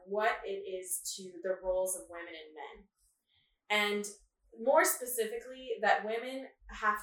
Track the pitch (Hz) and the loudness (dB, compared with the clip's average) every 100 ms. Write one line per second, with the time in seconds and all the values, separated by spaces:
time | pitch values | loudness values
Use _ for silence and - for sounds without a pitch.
0 | 185 202 220 - 196 196 196 185 185 - | -4 2 2 2 -2 -6 -4 -6 -4 -6
1 | - - 185 175 185 185 185 185 185 180 | -6 -8 -10 -6 -4 -2 0 2 2 -2
2 | 165 170 170 165 156 156 139 151 147 _ | -8 -12 -10 -12 -14 -12 -12 -14 -20 _
3 | _ _ _ _ _ _ - 208 208 208 | _ _ _ _ _ _ 0 2 2 0
4 | 208 - _ _ _ 233 233 311 359 - | -2 -10 _ _ _ -2 4 6 6 4
5 | 247 - 214 233 247 262 262 220 202 - | -2 -2 -2 -4 -10 -10 -6 0 4 4
6 | 202 233 254 269 262 - - - 214 - | 2 -2 -4 -6 -8 -14 -14 0 2 2